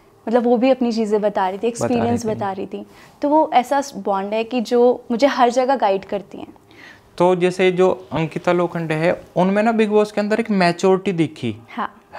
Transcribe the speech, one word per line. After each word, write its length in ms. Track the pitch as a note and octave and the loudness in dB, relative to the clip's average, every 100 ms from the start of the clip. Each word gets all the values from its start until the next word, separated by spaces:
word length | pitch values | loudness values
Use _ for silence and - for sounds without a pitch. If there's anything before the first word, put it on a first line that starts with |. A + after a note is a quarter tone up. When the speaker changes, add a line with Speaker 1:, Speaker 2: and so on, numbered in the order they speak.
| _ _ A3+ | _ _ -2
Speaker 1:
मतलब, 140 | A#3+ | 0
वो 140 | A#3+ A#3+ | 2 2
भी 140 | C4 | 2
अपनी 220 | B3+ A#3+ | 2 0
चीज़ें 280 | A3+ G#3 G#3+ | -2 0 0
बता 280 | G#3 G#3 F#3 | 0 0 -2
रही 100 | G3 | -2
थी, 0 | |
Speaker 2:
बता 0 | |
रही 100 | A#3 | -4
Speaker 1:
एक्सपीरियंस 560 | A#3 A#3 A#3+ A#3 A#3+ | -2 -2 0 0 -2
Speaker 2:
थी। 40 | A3 | -4
Speaker 1:
बता 240 | A3 G3+ | -4 -6
रही 140 | G3 G3 | -6 -10
थी। 200 | G3+ G#3 - - - | -12 -14 -20 -20 -4
तो 60 | D4 | 2
वो 220 | D#4 D4+ | 2 4
ऐसा 260 | B3+ A#3+ C#4+ | 2 2 -2
स-, 160 | C4+ G3 | -4 -6
बॉन्ड 380 | G3+ G3 G3 | -4 -2 -2
है 100 | A3 | -4
कि 160 | A3+ B3+ | -2 -4
जो 440 | G#3 A#3+ B3 - - | 0 4 4 2 -4
मुझे 160 | A#3 C#4 | 0 2
हर 240 | A#3+ B3 | 4 2
जगह 260 | B3+ B3+ C4+ | 2 0 2
गाइड 280 | G#3 G3 | 0 0
करती 340 | - G3+ - - | -4 -10 -10 -16
हैं। 160 | - - _ - - - _ - | -18 -20 _ -20 -20 -20 _ 0
Speaker 2:
तो 180 | F3 F3+ | 2 4
जैसे 360 | F3+ F3+ F#3 | 0 2 2
जो 360 | F3+ F#3 - - | 4 2 0 -4
अंकिता 400 | D3 D#3 E3+ F3 | -4 -4 -4 0
लोखंडे 420 | F3 E3+ E3+ D#3+ | 0 0 -4 -4
है, 280 | D#3 E3+ - - E3 | -2 0 -2 -4 0
उनमें 260 | F#3 G3+ | 0 2
ना 100 | A3+ | 2
Bigg 180 | A3 G#3+ | 2 2
Boss 200 | G#3 G#3 | 2 0
के 100 | G#3+ | -2
अंदर 200 | G#3 G#3+ | -2 -2
एक 100 | A3+ | 0
मैच्योरिटी 600 | G3 F3 E3+ F#3+ F#3 G3+ | 2 2 2 2 2 0
दिखी, 440 | E3 D3+ - A#2+ G#2 - A#3 | -2 -2 -4 -8 -8 -12 -10
Speaker 1:
हाँ। 260 | G3 - _ | -10 -12 _